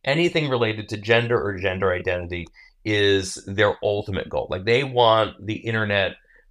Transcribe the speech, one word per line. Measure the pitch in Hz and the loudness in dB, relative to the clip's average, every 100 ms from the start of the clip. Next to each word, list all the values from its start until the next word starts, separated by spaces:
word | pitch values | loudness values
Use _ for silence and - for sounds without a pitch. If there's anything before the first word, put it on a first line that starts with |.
| 135 | -2
anything | 151 175 165 147 | 0 2 0 0
related | 123 113 107 101 | 0 0 -2 -6
to | 104 | -8
gender | 101 113 120 120 | 2 2 4 0
or | 95 92 | -2 -4
gender | 95 92 95 | -4 0 0
identity | 90 90 90 87 87 82 - - _ | 0 -2 -4 -4 -8 -10 -18 -20 _
is | 110 104 101 98 92 - - | -4 2 4 2 0 -10 -6
their | 98 104 - | 2 2 2
ultimate | 107 104 104 92 - | -2 -2 -4 -6 -4
goal. | - - | -6 -4
Like, | 92 101 | -4 0
they | 120 | 0
want | 139 120 113 110 101 - 98 | 2 4 6 6 2 -4 -8
the | 104 | -6
internet | 113 110 104 101 92 - _ _ _ | -4 -2 0 0 0 -4 _ _ _